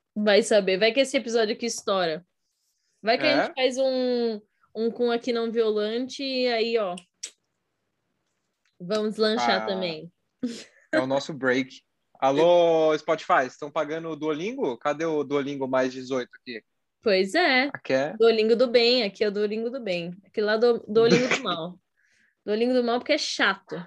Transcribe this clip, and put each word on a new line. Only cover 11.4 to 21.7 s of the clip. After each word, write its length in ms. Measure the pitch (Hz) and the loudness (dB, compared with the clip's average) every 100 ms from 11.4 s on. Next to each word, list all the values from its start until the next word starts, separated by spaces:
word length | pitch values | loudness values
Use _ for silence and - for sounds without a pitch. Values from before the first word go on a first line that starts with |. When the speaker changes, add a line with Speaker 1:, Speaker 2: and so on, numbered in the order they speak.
| 131 127 131 - _ _ _ _ | 0 0 -2 -8 _ _ _ _
Speaker 2:
Alô, 800 | 135 139 165 175 170 165 156 156 | 2 4 6 6 6 4 4 2
Spotify, 480 | - 156 - 175 127 | 0 -2 2 2 2
estão 240 | - 147 | -4 -8
pagando 380 | 165 147 160 165 | -6 -4 -6 -8
o 60 | 151 | -6
Duolingo? 640 | 156 151 185 269 196 117 | -4 -4 -6 -4 -4 -4
Cadê 260 | 147 147 165 | -4 -2 -2
o 160 | 151 | -2
Duolingo 440 | 139 143 135 143 135 | -2 -2 -2 -4 -2
mais 260 | 131 131 | 0 0
dezoito 380 | 131 127 131 120 - | -4 -6 -6 -6 -12
aqui? 220 | - 113 - _ _ _ | -14 -14 -16 _ _ _
Speaker 1:
Pois 320 | - 190 196 311 | 0 0 2 0
é. 340 | 349 254 277 | 2 2 0
Speaker 2:
Aqui 180 | - - | -4 -2
é. 220 | 131 143 214 | -2 -2 2
Speaker 1:
Duolingo 380 | 226 226 220 226 | 2 4 2 2
do 120 | 254 | 2
bem, 360 | 240 233 254 | 4 4 2
aqui 180 | 208 - | 0 -2
é 40 | 214 | -2
o 40 | |
Duolingo 380 | 202 208 214 233 | -2 -4 -4 -6
do 120 | 262 | -8
bem. 340 | 226 175 170 180 _ | -6 -6 -8 -12 _
Aqui 140 | - | -6
lá 140 | 208 220 | -2 2
do 240 | 240 233 - | 2 2 0
Duolingo 400 | 214 226 - 247 | 2 6 4 4
do 160 | 262 | -2
Speaker 2:
<laughs> 0 | |
Speaker 1:
mal. 340 | 240 170 165 | -4 -6 -8